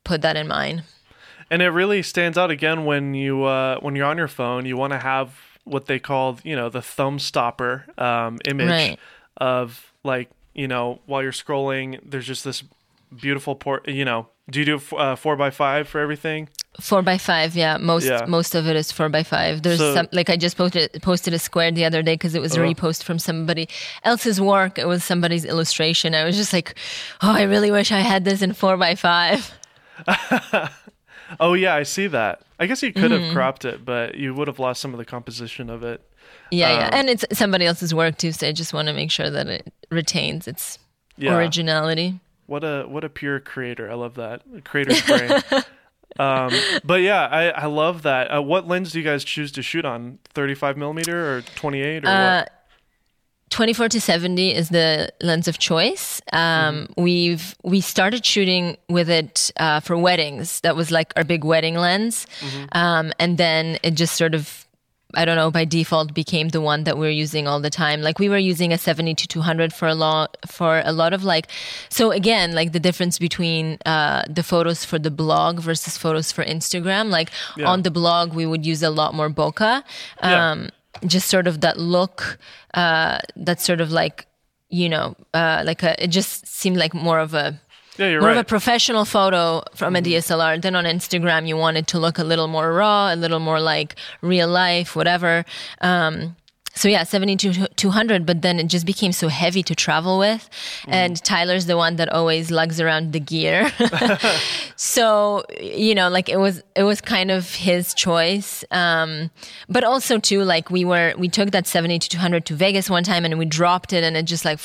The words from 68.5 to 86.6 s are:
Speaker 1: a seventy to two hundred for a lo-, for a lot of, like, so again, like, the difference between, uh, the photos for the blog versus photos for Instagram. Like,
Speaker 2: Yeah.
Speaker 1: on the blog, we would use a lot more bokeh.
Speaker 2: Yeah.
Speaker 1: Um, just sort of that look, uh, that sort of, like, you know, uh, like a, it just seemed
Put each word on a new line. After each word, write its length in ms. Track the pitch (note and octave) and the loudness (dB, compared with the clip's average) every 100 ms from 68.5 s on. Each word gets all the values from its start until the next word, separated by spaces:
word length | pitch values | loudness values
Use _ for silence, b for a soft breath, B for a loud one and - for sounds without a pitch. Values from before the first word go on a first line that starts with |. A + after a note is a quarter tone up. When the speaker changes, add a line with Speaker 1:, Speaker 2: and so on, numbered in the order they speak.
| E3+ F3 | 0 0
Speaker 1:
a 60 | E3+ | 0
seventy 340 | - D#3 E3 D#3+ | 0 0 -2 -2
to 100 | - | -4
two 140 | E3+ | -2
hundred 320 | E3 E3 E3 | 0 0 0
for 160 | - E3 | 0 -2
a 60 | D#3+ | 2
lo-, 320 | D#3 D#3 D3+ - - | 2 0 -2 -6 -14
for 360 | - E3+ D#3+ | -2 2 2
a 80 | D3+ | 2
lot 200 | D#3+ E3 | 2 2
of, 120 | F#3+ | 2
like, 240 | F#3+ E3 - B B B B | 0 0 -2 B B B B
so 240 | - A3+ | 2 2
again, 400 | F#3+ G3 A3 F3 | 4 4 4 2
like, 180 | E3 E3 | 0 0
the 80 | E3 | 2
difference 400 | F3+ E3+ F3 - | 0 2 0 0
between, 600 | F3 - E3+ D#3+ D#3+ D#3 | -2 -2 -2 0 -2 -4
uh, 380 | - D#3 D3 C2+ - | 0 2 2 0 -2
the 140 | D#3 | -4
photos 400 | E3 F3 E3+ E3 | 0 2 2 -2
for 160 | - E3 | -2 -2
the 100 | D3+ | -2
blog 480 | D3 D#3 D#3 D#3+ E3+ | -2 2 2 2 0
versus 400 | E3 D#3+ - - | -2 -4 -6 -4
photos 320 | E3 D#3 D#3 | -2 0 -2
for 140 | - | -4
Instagram. 640 | D3+ D#3+ - F3+ F3 G3 A3 | -4 -4 -4 -2 0 0 2
Like, 220 | F3 E3 B B - | 0 0 B B -2
Speaker 2:
Yeah. 100 | D3 | 2
Speaker 1:
on 160 | F#3 | 2
the 80 | F3+ | 2
blog, 440 | E3 E3+ E3+ E3+ | 2 4 4 2
we 120 | D#3+ D#3+ | -2 -2
would 180 | D#3+ | -2
use 200 | D#3 D#3 | -2 0
a 60 | D#3+ | 0
lot 220 | D#3 D3+ | 2 0
more 160 | D3+ D3+ | 0 -2
bokeh. 540 | D3+ D#3 D#3 A3 C4 B B B - | 0 -2 2 2 2 B B B -4
Speaker 2:
Yeah. 280 | F3+ F3+ E3 | 2 4 2
Speaker 1:
Um, 160 | D#3 - - _ - | -2 -8 -14 _ -6
just 220 | F3+ F3+ - | 0 0 2
sort 220 | F#3+ F3+ | 2 2
of 120 | D#3 | 2
that 140 | E3 - | 0 0
look, 640 | E3+ F3 F#3 - - - B B B | 0 2 0 -4 -10 -10 B B B
uh, 440 | F3+ E3+ D#3+ D#3+ - - | 0 2 2 2 -2 -6
that 260 | - D#3+ E3+ | -6 -2 0
sort 200 | - E3+ | 0 0
of, 100 | D#3+ | 2
like, 360 | E3 D#3+ - - _ _ _ _ | 0 0 -4 -18 _ _ _ _
you 200 | F3+ E3+ | 0 0
know, 280 | D#3 - - - | 0 -2 -8 -2
uh, 280 | D#3+ E3 D#3+ - | 2 4 2 0
like 160 | E3 | 0
a, 100 | E3+ - | 0 2
it 80 | F3+ | 2
just 340 | F3+ - - - | 0 0 -6 -12
seemed 300 | - | -4